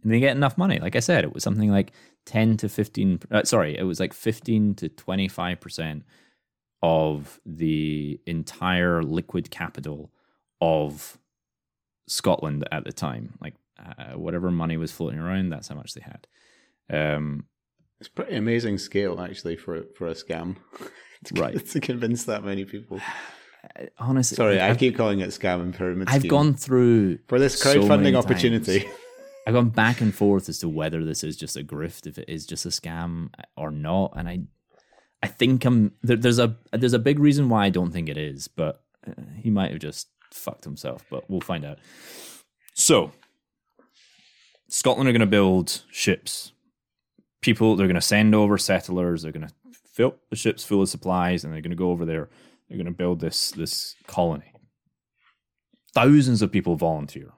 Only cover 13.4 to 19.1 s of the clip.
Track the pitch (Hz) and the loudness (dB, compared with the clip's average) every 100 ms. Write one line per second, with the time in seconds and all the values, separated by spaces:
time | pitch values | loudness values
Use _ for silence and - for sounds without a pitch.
13.4 | - - _ _ - - - 65 85 87 | -18 -18 _ _ -20 -18 -16 -12 -6 -4
14.4 | 90 87 82 82 80 - 82 69 82 95 | -2 -2 -2 -4 -6 -6 -8 -6 -6 -4
15.4 | 92 73 - 73 - - - - _ _ | -4 -6 -12 -16 -16 -18 -18 -20 _ _
16.4 | _ _ _ _ _ 78 76 76 76 73 | _ _ _ _ _ -2 0 -2 -4 -8
17.4 | - _ _ _ _ _ - - - 160 | -12 _ _ _ _ _ -18 -12 -8 -4
18.4 | 107 117 117 101 - 101 101 | 0 0 0 -4 -4 -2 -2